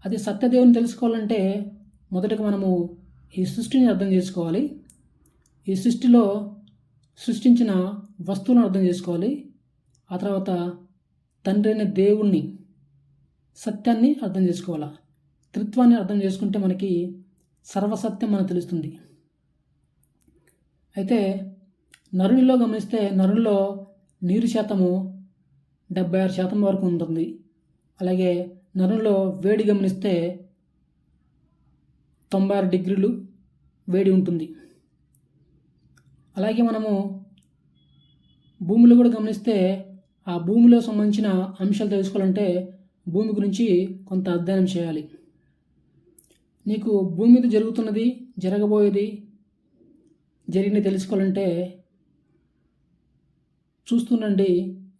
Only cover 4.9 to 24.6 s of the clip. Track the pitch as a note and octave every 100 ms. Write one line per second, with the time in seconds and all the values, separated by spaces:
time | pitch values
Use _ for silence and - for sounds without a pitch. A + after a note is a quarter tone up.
4.9 | _ _ _ _ _ _ _ - F#3+ A#3+
5.9 | A#3+ B3+ A#3+ G#3 G3+ G#3 - - _ _
6.9 | _ _ _ - A#3 B3+ A#3+ A3 F#3+ F#3
7.9 | G#3 - - F3 F#3+ - B3 G#3+ F#3+ F#3
8.9 | F3+ - F3 G3+ D4 - _ _ _ _
9.9 | _ _ F#3 G3+ G3 F#3+ F3+ F3 F3 -
10.9 | _ _ _ _ _ - G3+ G#3+ G#3+ G3+
11.9 | E3 G3 G#3+ G#3 E3+ C#3 - - _ _
12.9 | _ _ _ _ _ _ - - G#3 -
13.9 | A3+ B3 D4 G3+ F#3+ F#3 F3 - D#3+ D3
14.9 | - _ _ _ _ _ - G#3 B3+ B3
15.9 | A#3 F#3 G3+ F#3+ F#3+ G3+ G3+ F#3+ F#3 G3
16.9 | F3 F3+ - - _ _ _ - G3+ G#3
17.9 | G#3+ A3+ G3 A3+ G3+ F#3 F3+ - E3+ C#3+
18.9 | - - _ _ _ _ _ _ _ _
19.9 | _ _ _ _ _ _ _ _ _ _
20.9 | - G3 A#3 G3 F#3+ F#3+ - _ _ _
21.9 | - _ F#3 F#3+ B3+ B3+ B3+ A#3 G#3+ G3+
22.9 | A3+ G3+ F#3+ F#3+ G#3+ A3+ G3+ G3 G3 -
23.9 | _ _ _ F3+ G3+ A#3 A3+